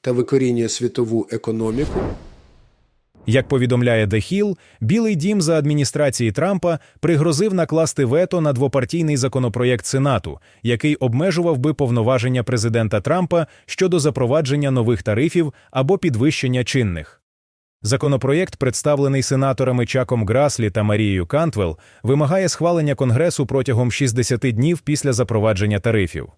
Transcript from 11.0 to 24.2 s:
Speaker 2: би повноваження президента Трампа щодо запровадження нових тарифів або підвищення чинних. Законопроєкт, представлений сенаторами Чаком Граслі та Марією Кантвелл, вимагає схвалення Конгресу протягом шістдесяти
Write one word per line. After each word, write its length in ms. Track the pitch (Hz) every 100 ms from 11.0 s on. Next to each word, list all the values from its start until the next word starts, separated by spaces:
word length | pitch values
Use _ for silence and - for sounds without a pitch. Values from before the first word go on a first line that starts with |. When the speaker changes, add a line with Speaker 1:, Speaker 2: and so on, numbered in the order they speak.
| 127 120 185 165 170 139
Speaker 2:
би 160 | 147
повноваження 680 | 151 135 120 110 131 123 127
президента 580 | 117 123 117 117 110 107
Трампа 460 | 110 175 180 170 156 - -
щодо 340 | - 185 175
запровадження 720 | 135 - 120 151 135 147 139
нових 320 | 127 113 113
тарифів 500 | - 107 165 175 156 - _
або 260 | 131 135 190
підвищення 680 | 170 113 143 - 131 127
чинних. 580 | 120 135 110 82 76 _ _ _ _ _ _ _
Законопроєкт, 720 | 107 135 147 135 131 151 185 -
представлений 680 | 127 - 151 143 139 135
сенаторами 600 | - 135 135 131 131 123 117
Чаком 400 | 131 127 120 107
Граслі 440 | 120 147 - 107
та 140 | 107
Марією 420 | 107 107 107 95 87
Кантвелл, 520 | 143 165 107 87 78 - -
вимагає 460 | 107 139 143 190 185
схвалення 460 | - 165 170 147 135
Конгресу 500 | 131 117 170 - 131
протягом 460 | 135 127 117 123
шістдесяти 600 | - 135 117